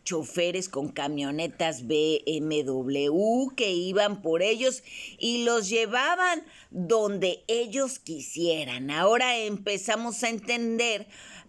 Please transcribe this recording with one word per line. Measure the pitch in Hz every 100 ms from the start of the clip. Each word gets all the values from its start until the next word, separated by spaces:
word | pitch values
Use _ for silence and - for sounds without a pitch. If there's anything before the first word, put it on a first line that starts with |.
choferes | - 175 151 - 175 180 180
con | 139 143
camionetas | - 143 147 139 147 165 - 160 139 120
B | 151 156 156 -
M | 156 151 151
W | 135 131 127 139 143 160 214 240 262 -
que | 220
iban | 175 180 190 208 202
por | 165 165
ellos | 196 226 254 247 - - - -
y | 233 240
los | 240 233 190
llevaban | 226 220 240 285 359 359 330 - - -
donde | - 175 226 208 202 185 175 -
ellos | 233 233 226 269 -
quisieran. | - 156 127 - 170 160 135 123 135
Ahora | 151 190 233 254 240
empezamos | 214 202 196 202 196 220 233 208
a | 233
entender | 226 - 240 233 226 233 208 208 - - -